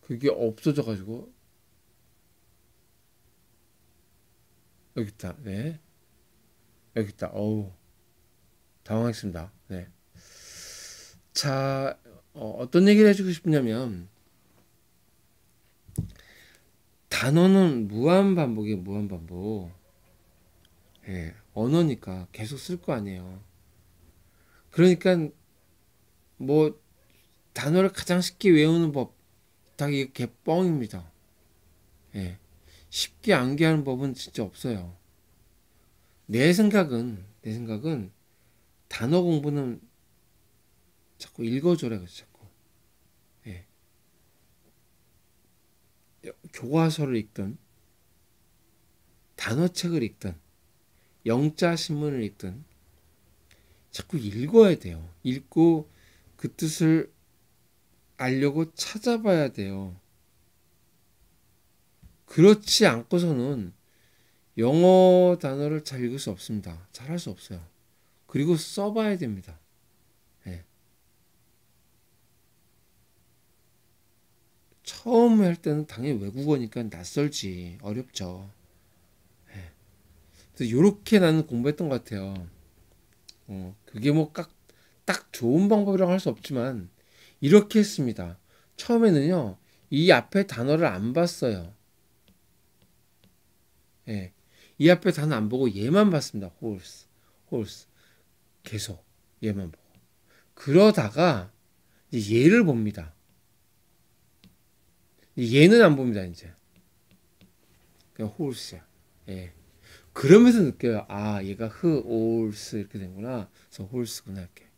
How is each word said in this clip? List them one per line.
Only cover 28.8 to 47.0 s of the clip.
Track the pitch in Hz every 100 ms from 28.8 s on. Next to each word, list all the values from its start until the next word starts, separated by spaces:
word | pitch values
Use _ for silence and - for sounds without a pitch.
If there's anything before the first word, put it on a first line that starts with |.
| 165
법, | 143 120 _ _ _ _ _ _ _
다 | 143
이게 | 143 131
개뻥입니다. | - 123 _ - 165 185 156 113 95 85 _ _ _ _ _ _ _ _ _ _ 101
예. | 92 90 _ _ _ - _
쉽게 | - - _ -
암기하는 | 175 123 143 160 156
법은 | 139 127 139
진짜 | 127 - -
없어요. | 104 - 135 107 87 90 _ _ _ _ _ _ _ _ _ _ _ _ _
내 | 107 147
생각은, | 180 214 202 165 120 120 107 98 _
내 | 113
생각은 | 110 117 107 151 151 95 _ _ _ _ _ _ _ _
단어 | - 117 175
공부는 | 175 160 143 147 131 117 _ _ _ _ _ _ _ _ _ _ _ _ _ _
자꾸 | - - 113
읽어줘라, | 127 160 170 127 110
그래서 | 87 -
자꾸. | - _ - _ _ _ _ _ _ _ _ _ -
예. | 90 92 _ _ _ _ _ _ _ _ _ _ _ _ _ _ _ _ _ _ _ _ _ _ _ _ _ - - -
교과서를 | - 120 156 165 156